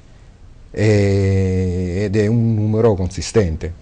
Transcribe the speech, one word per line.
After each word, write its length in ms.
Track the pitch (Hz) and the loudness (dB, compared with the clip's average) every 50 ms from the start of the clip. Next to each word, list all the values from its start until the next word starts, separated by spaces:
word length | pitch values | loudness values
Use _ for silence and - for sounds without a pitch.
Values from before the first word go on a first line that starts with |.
| - - - - - - - - - - - - - - | -20 -20 -20 -20 -20 -20 -20 -20 -20 -20 -20 -20 -20 -12
e-, 1300 | - - 101 110 107 104 101 98 98 98 98 95 98 98 95 95 92 92 92 92 90 90 92 90 87 95 104 | -6 -2 2 2 4 4 4 2 2 2 2 2 2 2 0 0 0 0 0 -2 -2 -2 -4 -4 -2 -2 -2
ed 120 | 104 95 | -2 0
è 100 | 107 104 | 0 0
un 280 | 104 113 120 117 113 113 | 2 2 0 0 0 0
numero 400 | 107 104 107 107 107 113 117 104 | 0 0 0 0 2 2 2 2
consistente 800 | 87 95 85 - - 80 - - 113 104 87 80 78 - 80 85 - | 0 -2 -4 -6 -6 -8 -2 0 0 0 0 0 -4 -8 -10 -12 -12